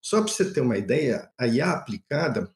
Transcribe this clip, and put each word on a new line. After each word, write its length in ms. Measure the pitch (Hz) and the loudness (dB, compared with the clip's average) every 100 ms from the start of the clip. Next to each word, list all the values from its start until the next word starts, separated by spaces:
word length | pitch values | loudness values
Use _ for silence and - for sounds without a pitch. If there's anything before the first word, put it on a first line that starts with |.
Só 220 | - 214 | 2 0
pra 100 | 214 | 0
você 120 | - | 0
ter 160 | 190 - | -2 0
uma 180 | 127 104 | 0 0
ideia, 500 | 98 139 143 104 - _ | 2 2 2 -2 -4 _
a 100 | 113 | 0
I 120 | 117 | 2
A 120 | 175 | 2
aplicada 760 | 151 - 101 _ 143 160 110 95 | -2 -4 -10 _ -2 0 -2 -6